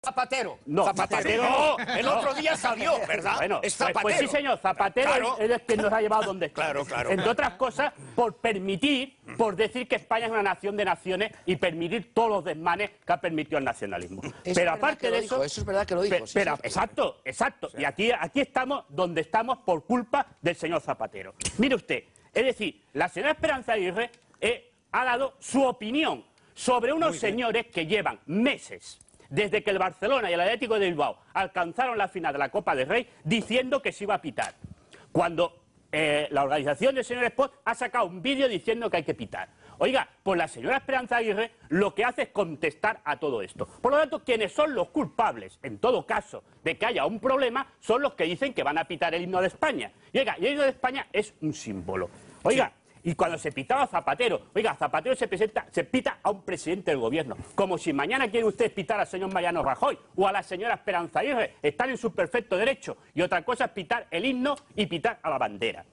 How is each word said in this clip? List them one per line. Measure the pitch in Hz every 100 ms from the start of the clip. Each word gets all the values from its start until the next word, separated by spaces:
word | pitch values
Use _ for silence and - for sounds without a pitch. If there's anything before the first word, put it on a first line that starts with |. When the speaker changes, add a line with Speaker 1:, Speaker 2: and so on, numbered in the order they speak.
Speaker 1:
Zapatero. | - 262 247 262 208 123 -
Speaker 2:
No, | 151 175
Speaker 1:
Zapatero. | 190 185 - 190 226
Speaker 2:
Zapatero. | 247 262 302 254
Speaker 1:
No, | 240 -
el | 254
otro | 226 277
día | 269 311 320
salió, | 247 226 311 285 190
¿verdad? | 160 175 -
Speaker 2:
Bueno, | 190 170
Speaker 1:
Es | 208
Speaker 2:
pues, |
Speaker 1:
Zapatero. | - 269 -
Speaker 2:
pues | - 330
sí, | 285
señor, | 294 285 220
Zapatero | 190 - 196 247 285
Speaker 1:
Claro. | 277 226 233
Speaker 2:
es | 220
el | 240
que | - 220
nos | 214
ha | 220
llevado | 214 214
donde | 208 190 160
está. | -
Speaker 1:
Claro, | 156 139
claro, | 143 123 120
Speaker 2:
Entre | 185
Speaker 1:
claro. | 196
Speaker 2:
otras | 233 269
cosas, | 175 254 - 285 - - -
por | 240 -
permitir, | 233 202 190 196 285 277 269 _ - 120
por | 226 185
decir | 214 254 240
que | 311
España | - 226 233
es |
una | 220
nación | 202 180 202 208
de |
naciones | 190 170 190 185 214 - -
y | 180
permitir | 185 165 170 233 175
todos | - 233
los | 208
desmanes | 165 156 175 190 208 - -
que |
ha | 170
permitido | 180 160 151 151
el |
nacionalismo. | 131 117 101 90 87 92
Speaker 3:
Eso | 92 -
Speaker 2:
Pero | -
Speaker 3:
es | 180
verdad | 175
Speaker 2:
aparte | 160 285 302
Speaker 3:
que | 240
lo | 226
Speaker 2:
de |
Speaker 3:
dijo, | 220 254
Speaker 2:
eso, |
Speaker 3:
eso | 269 -
es | 202
verdad | 196 202
que |
lo | 175
dijo, | 202 180
Speaker 2:
pe-, | 113
Speaker 3:
sí, |
Speaker 2:
pero | - 180 147
Speaker 3:
sí. |
Speaker 2:
exacto, | 113 - 220 - 208 -
exacto. | - - 254 - -
Speaker 1:
Sí. | -
Speaker 2:
Y |
aquí, | 143 139 220 233
aquí | 165 277
estamos | 285 - 254 277 -
donde | 143 185 165
estamos | 156 220 233 254
por | - 165 -
culpa | 247 220 277 240 -
del | 160 170
señor | 160 165
Zapatero. | 143 131 110 101 92 - - -
Mire | 262 240
usted, | - 131 - _ _
es | -
decir, | 262 - 202 - _
la | 139 175
señora | - 262
Esperanza | 311 320 269 240
Aguirre | 220 185 180 233 - _ _
es | 208 240 - _ _
ha | 202
dado | 254 240 269 -
su | - 254
opinión | 269 - 214 269 294 139 - _ _
sobre | - - 247 240
unos | 311 214
Speaker 4:
Muy | 165
bien. | 220
Speaker 2:
señores | 214 240 214 226
que | - 160
llevan | 208 151 110 -
meses, | 180 247 240 - 92 - - _ _ -
desde | 139 208 208
que | 214
el | 190
Barcelona | 185 175 208 269 208
y |
el | 175
Atlético | 180 226 240 220
de | 190
Bilbao | 165 139 101 _
alcanzaron | - 190 - 170 165 254 226
la | 196
final | 190 165
de | 139
la | 139
Copa | 202 190
del | 151 131
Rey, | 220 254 -
diciendo | 151 226 - 240 254 277
que | 214
se | -
iba | 202
a | 196
pitar. | - - 107 - - - _ - -
Cuando, | 156 170 165 175 - _ _ _
eh, | 151 156 147 151
la | 147
organización | 139 151 139 139 247
del | 269
señor | 233 240
Espot | 240 - 269 -
ha | -
sacado | 233 247 247 196
un | 180
vídeo | 202 269 269
diciendo | 196 - 226 226
que | 175
hay |
que | 147
pitar. | 151 107 90 95 _ - -
Oiga, | 190 262 180 _
pues | - 180
la | 160
señora | 123 131 262
Esperanza | - 262 247 240
Aguirre | 226 196 226 _ -
lo | 170 202
que | -
hace | 240 247
es | -
contestar | - 180 147 160 - 214 220
a | - 139
todo | 151 120
esto. | 92 - 95
Por | - 240
lo | 285
tanto, | 311 311
quienes | - 233 208
son | - 302
los | 254 175
culpables, | 302 196 - 214 117 95 -
en | 135 104
todo | 226 233 143
caso, | 214 - 113 - _
de | 156 165
que | 214
haya | 208 143
un | 214
problema, | 262 262 262 240 269 _
son | - 233
los | 285
que | -
dicen | 170 175 269
que | 240
van | 135 151
a |
pitar | 165 165 170
el | 165
himno | 180 185
de | 185
España. | - 311 208 110 - -
Y | -
oiga, | 269 165
y | 196
el |
himno | 285
de | 277
España | 262 254 269 -
es | 202 208 _
un | 156
símbolo. | - - 98 87 95 87 - - -
Oiga, | - 262 240 _ _ -
Speaker 4:
Sí. | 170
Speaker 2:
y |
cuando | 156 175 165
se | 151
pitaba | 135 135 269 269
Zapatero, | 175 - 139 240 156 -
oiga, | 190 220 -
Zapatero | 147 156 196 262
se | 220
presenta, | 180 214 - -
se | -
pita | 165 254 - -
a | 190
un | 202
presidente | - 175 - 185 185
del | 147
gobierno. | 113 151 139 98 -
Como | - 196 170
si | -
mañana | 139 147 254 254
quiere | 233 226
usted | 202 226
pitar | - 190 214
al | 185
señor | 185 190
Mariano | 190 175 170
Rajoy | 135 127 185 165 -
o | - 196
a |
la | 196
señora | 170 185 226
Esperanza | 214 - 175 170 -
Aguirre. | 240 262 185 -
Están | 151 - 254
en | 254
su | 226
perfecto | 190 175 240 - 185
derecho. | 226 - - - -
Y | -
otra | 175 180 156
cosa | 240
es | 254
pitar | - 175 233 -
el | 165 240
himno | 254 254 277 _ -
y |
pitar | 202 170 226 220
a | 160
la | 139
bandera. | 113 104 113 90 -